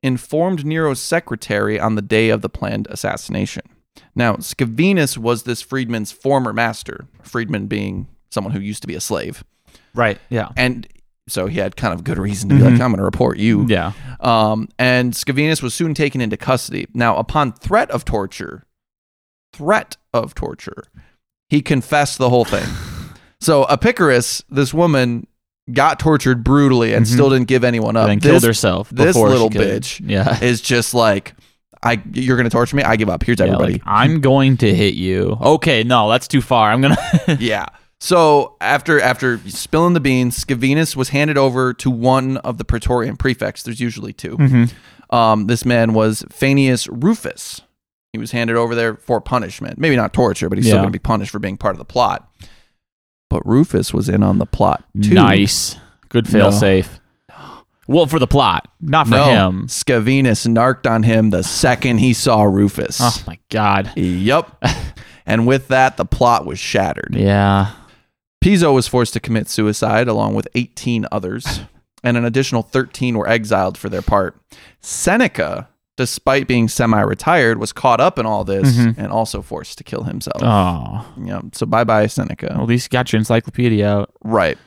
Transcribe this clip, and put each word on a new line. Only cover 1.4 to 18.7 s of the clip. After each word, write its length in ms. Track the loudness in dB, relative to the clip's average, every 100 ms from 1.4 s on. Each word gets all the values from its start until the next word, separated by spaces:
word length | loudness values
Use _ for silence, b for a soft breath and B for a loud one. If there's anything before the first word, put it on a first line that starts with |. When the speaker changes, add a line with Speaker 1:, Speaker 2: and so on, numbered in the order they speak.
| -4 -2 -2 -2
Speaker 1:
on 160 | -2 -2
the 60 |
day 280 | 0 2 2
of 120 | 0
the 80 | -2
planned 380 | -8 -6 -6 -8
assassination. 720 | -8 -8 -8 -8 -6 -6 -8 -16 _ _ b b -2
Now, 200 | -2 -2
Scaevinus 840 | -8 -6 -4 0 0 2 0 -2
was 260 | -4 -4
this 180 | -4 -8
freedman's 500 | -6 -6 -4 -6 -8
former 420 | -8 -2 0 -2
master, 540 | -2 -4 -4 -14 -16 -18 _
freedman 440 | -8 -6 -4 -6 -4
being 400 | -6 -6 -8 -12 -16 _
someone 220 | -8 -6
who 60 | -6
used 220 | -8 -10
to 60 | -10
be 80 | -10
a 40 |
slave. 440 | -6 -6 -6 -14 -20 _ _ b b -2
Speaker 2:
Right, 240 | -2 -2 _
yeah. 200 | -6 -6 -2
Speaker 1:
And 320 | -2 -2 -12 -20 _ _ -12
so 200 | -6 -4
he 120 | -4
had 160 | -6 -4
kind 180 | -6
of 100 | -6
good 140 | -6 -6
reason 300 | -4 -6 2
to 60 | 6
be 60 |
Speaker 2:
Mm-hmm. 120 | 6
Speaker 1:
like, 80 | 6
"I'm 100 | 2
gonna 120 | 0
report 340 | -2 0 -2 0
you." 280 | 0 2 2
Speaker 2:
Yeah. 260 | -2 -2 -10 B B
Speaker 1:
Um, 500 | 0 2 2 -2 -8 _
and 340 | 0 0 0
Scaevinus 480 | -4 -4 -2 0 -2
was 100 | -4
soon 200 | -4 -4
taken 280 | 0 -2 -2
into 160 | -4 -6
custody. 500 | -2 -2 -2 -10 -8
Now, 240 | -2 0 0
upon 360 | -2 -2 -4
threat 360 | -6 -2 0 0
of 140 | -4 -4
torture, 580 | -4 -6 -10 -14 -16 _